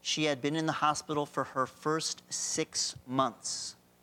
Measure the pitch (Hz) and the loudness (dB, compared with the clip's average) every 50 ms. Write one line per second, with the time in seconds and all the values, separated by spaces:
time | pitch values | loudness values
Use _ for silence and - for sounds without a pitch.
0 | - - - - 156 151 143 127 120 143 151 160 160 160 147 - 151 151 147 143 | -2 -2 0 2 2 2 2 2 0 0 0 2 0 0 2 4 4 2 2 2
1 | - - 156 147 147 139 - - 135 - - 135 131 123 - - - 151 156 160 | -2 -2 -2 -2 -2 0 -2 -2 -2 -2 0 0 0 0 -2 -4 0 0 0 2
2 | 156 - - - - - - - - - - - 156 - - - - - - - | 0 -2 -4 -6 -8 -8 -6 -4 -4 -2 0 -2 -2 -2 0 -2 -2 -2 -4 -8
3 | - 131 127 135 131 123 107 - - - - - - - - - _ _ _ _ | -10 -2 2 2 2 2 0 -4 -8 -6 -6 -6 -6 -10 -12 -14 _ _ _ _